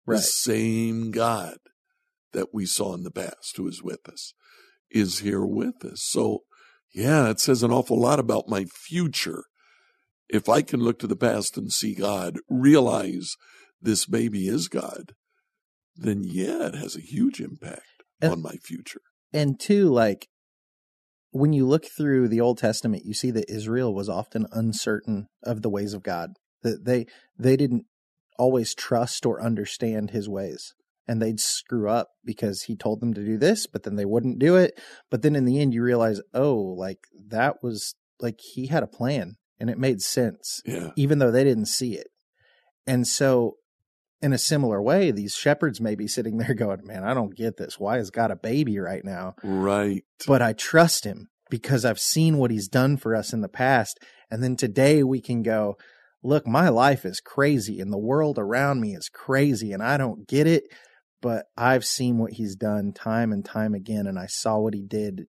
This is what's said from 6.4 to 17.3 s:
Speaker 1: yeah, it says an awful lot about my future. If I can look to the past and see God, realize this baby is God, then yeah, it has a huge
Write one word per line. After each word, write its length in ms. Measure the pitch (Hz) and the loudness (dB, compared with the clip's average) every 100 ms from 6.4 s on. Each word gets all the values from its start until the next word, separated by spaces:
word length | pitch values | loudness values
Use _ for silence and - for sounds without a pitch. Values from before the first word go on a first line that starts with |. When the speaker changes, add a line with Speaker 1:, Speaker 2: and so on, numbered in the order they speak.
| _ _ _ _ _ | _ _ _ _ _
Speaker 1:
yeah, 360 | - 120 156 117 | -4 2 4 4
it 100 | 110 | 2
says 220 | - 127 | 2 4
an 80 | 117 | 4
awful 280 | 123 123 117 | 2 2 2
lot 200 | 120 147 | 4 2
about 280 | 117 110 - | 2 0 0
my 160 | 101 95 | -4 -4
future. 760 | - - 170 165 - - - - _ _ _ _ _ _ _ - | -10 -8 -4 -2 -4 -6 -8 -14 _ _ _ _ _ _ _ -4
If 180 | 107 - | -2 4
I 120 | 127 | 2
can 180 | - 131 | 4 0
look 200 | 117 117 | 0 -2
to 80 | 110 | -4
the 80 | - | 0
past 420 | 120 110 98 - | 0 0 -4 -6
and 140 | - | -6
see 220 | - 110 | -4 -4
God, 460 | 95 101 101 87 80 - | -4 -2 -2 -4 -8 -4
realize 840 | 127 135 151 120 - 95 92 - - _ - _ _ | 2 6 8 6 2 -2 -6 -8 -14 _ -20 _ _
this 240 | 98 104 - | -2 0 0
baby 420 | 113 117 104 95 | -2 -2 -2 -2
is 200 | 113 - | -2 -4
God, 460 | - - - - - _ _ _ _ _ _ _ - | -6 -8 -12 -14 -18 _ _ _ _ _ _ _ -8
then 280 | 110 101 | -4 -2
yeah, 440 | 92 92 92 - - | -2 -4 -2 -2 -4
it 80 | 143 | -6
has 200 | - - | -10 -12
a 60 | |
huge 380 | - 160 262 | -10 -2 -2